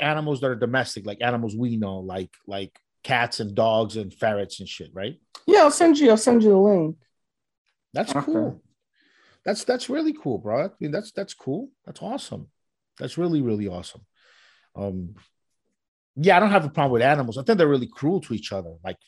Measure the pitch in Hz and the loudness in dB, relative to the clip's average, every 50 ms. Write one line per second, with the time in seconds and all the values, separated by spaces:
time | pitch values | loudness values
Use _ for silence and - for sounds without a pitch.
0 | 147 147 151 156 151 151 147 127 135 131 127 110 123 117 120 131 123 - - 113 | -2 -2 -2 -2 -2 -4 -4 -2 -2 -2 -2 -2 -2 0 0 0 -2 -2 -6 -12
1 | 98 104 101 98 120 120 120 117 117 110 101 110 123 123 117 110 107 98 95 95 | -10 -12 -8 -4 -4 -4 -4 -4 -6 -6 -6 -4 -4 -4 -2 -2 -4 -4 -6 -8
2 | 92 95 92 95 95 92 _ _ _ - 98 98 98 95 _ _ _ _ _ _ | -10 -10 -8 -10 -10 -10 _ _ _ -12 -10 -10 -10 -10 _ _ _ _ _ _
3 | - - 135 120 120 120 - - 117 104 101 104 110 113 110 110 113 104 95 110 | -6 -2 0 0 0 0 -4 -6 -8 -6 -2 0 2 2 2 2 0 -2 -4 -8
4 | 104 95 - - - 110 107 101 101 95 - - 98 90 - - 87 76 82 95 | -10 -10 -8 -4 -4 -2 -2 -2 -4 -8 -10 -14 -16 -14 -16 -16 -16 -16 -14 -12
5 | 98 113 165 - _ _ - - _ - 370 415 370 294 285 - 349 330 311 285 | -12 -12 -12 -14 _ _ -20 -8 _ 4 6 8 8 8 6 6 6 6 6 6
6 | 302 240 214 214 - 262 240 233 214 214 202 190 196 208 208 185 160 156 160 - | 6 6 6 6 4 4 4 6 6 6 6 6 6 6 4 4 2 0 -4 -8
7 | _ _ _ _ _ _ _ _ _ _ _ _ _ _ _ _ _ _ - 143 | _ _ _ _ _ _ _ _ _ _ _ _ _ _ _ _ _ _ -6 -6
8 | 226 - 277 277 - - 320 330 320 269 - - _ _ _ _ _ _ _ _ | -4 -4 -4 -4 -2 -2 -2 -2 -2 -4 -6 -10 _ _ _ _ _ _ _ _
9 | _ _ _ _ _ _ _ _ - - 214 220 - - 247 247 - - 254 302 | _ _ _ _ _ _ _ _ -6 -6 -6 -4 -2 -2 -2 -2 -4 -6 -4 -4
10 | 320 311 294 - - 143 120 95 107 104 110 127 156 196 - - 180 151 147 190 | -2 -2 -4 -4 -6 -6 -6 -6 -4 -4 -2 -2 -2 -4 -6 -8 -8 -6 -6 -6
11 | 214 - - - 196 196 - - - - 135 180 262 269 _ _ _ - 156 - | -8 -8 -10 -10 -10 -10 -12 -14 -8 -8 -8 -8 -8 -12 _ _ _ -20 -18 -14
12 | 170 190 240 277 - - - 101 - - _ _ _ _ _ _ _ _ _ - | -12 -10 -10 -10 -12 -12 -14 -14 -14 -16 _ _ _ _ _ _ _ _ _ -12
13 | 139 131 - 160 170 175 165 151 135 120 110 104 104 98 90 87 87 - - - | -12 -10 -6 -4 -4 -2 0 0 0 0 -2 -2 -4 -6 -8 -10 -12 -14 -18 -20
14 | - _ _ _ _ _ _ _ _ _ _ _ _ _ - - 101 98 95 92 | -20 _ _ _ _ _ _ _ _ _ _ _ _ _ -14 -10 -8 -8 -6 -8
15 | 90 87 104 - _ _ _ _ _ _ _ _ _ _ _ _ _ _ _ _ | -10 -12 -14 -18 _ _ _ _ _ _ _ _ _ _ _ _ _ _ _ _
16 | _ _ _ 131 151 190 185 175 208 208 202 196 156 143 - - 147 135 127 113 | _ _ _ -2 4 4 6 6 6 6 4 4 2 0 0 0 2 2 2 4
17 | 117 135 151 147 131 117 107 131 135 - 226 190 170 147 143 135 120 113 - - | 4 4 4 2 0 -4 -6 -4 0 0 2 4 4 4 4 2 0 -2 -8 -4
18 | - 147 190 185 - - 117 104 - - 104 98 90 85 82 82 85 92 90 - | -2 -2 -2 -2 -4 -6 -8 -8 -8 -8 -8 -8 -8 -10 -14 -16 -12 -12 -12 -12
19 | _ | _